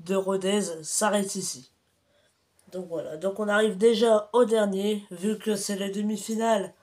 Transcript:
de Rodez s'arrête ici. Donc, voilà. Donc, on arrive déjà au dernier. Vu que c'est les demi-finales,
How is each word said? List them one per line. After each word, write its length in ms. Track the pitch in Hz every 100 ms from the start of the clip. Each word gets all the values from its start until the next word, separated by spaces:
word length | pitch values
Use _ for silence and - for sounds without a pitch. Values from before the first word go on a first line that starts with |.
de 160 | 165 190
Rodez 640 | 190 190 185 208 185 160
s'arrête 540 | 156 - 214 202 196 196
ici. 340 | - 127 - _ _ _ _ _ _ _ _ _ _
Donc, 160 | 185 170
voilà. 280 | 165 - 156
Donc, 220 | 190 196
on 80 | 208
arrive 320 | 208 220 185
déjà 500 | 226 214 233 214 208
au 120 | -
dernier. 640 | 226 220 202 190 208 214 202
Vu 260 | 175 202 208
que 160 | 220
c'est 220 | 202 - 190
les 140 | 196
demi-finales, 840 | 196 208 208 - 220 226 214 185 -